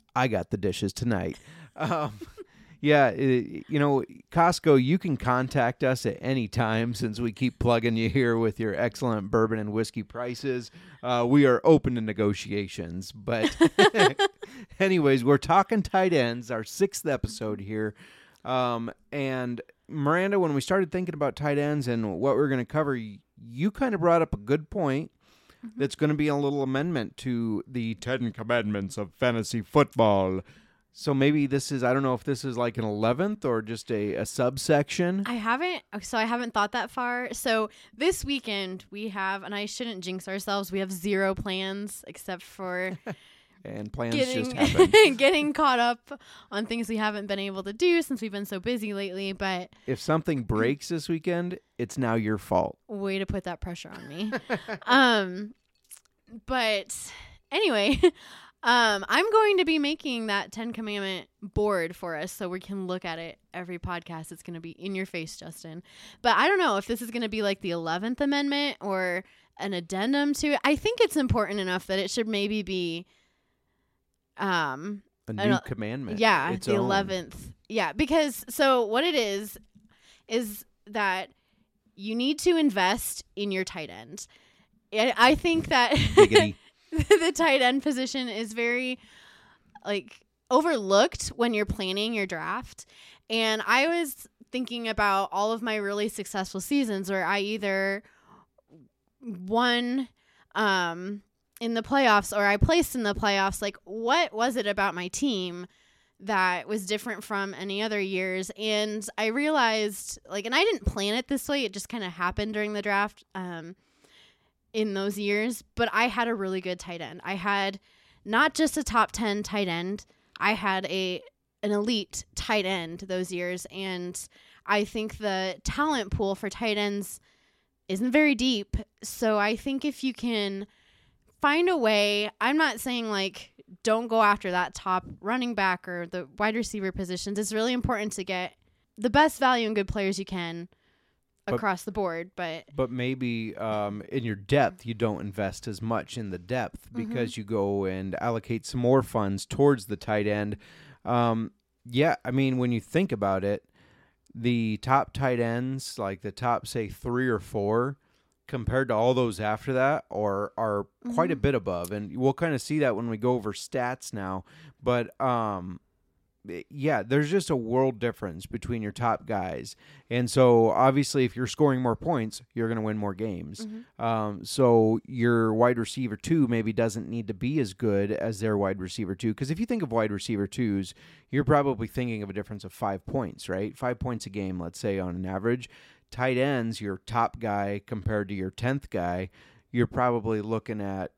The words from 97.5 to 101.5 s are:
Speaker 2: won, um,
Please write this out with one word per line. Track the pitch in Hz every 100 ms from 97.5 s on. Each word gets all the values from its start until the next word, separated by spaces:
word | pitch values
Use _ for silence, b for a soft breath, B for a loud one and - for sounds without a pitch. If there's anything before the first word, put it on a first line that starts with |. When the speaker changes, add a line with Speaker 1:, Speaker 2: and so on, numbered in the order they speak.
| 220 196 196 196 196 b b b b b _ _ 160 131 _ _ _
Speaker 2:
won, | 247 180 185 226 247 240 240 262 247 b b b b
um, | - 214 190 175 170 185 202 _ _ _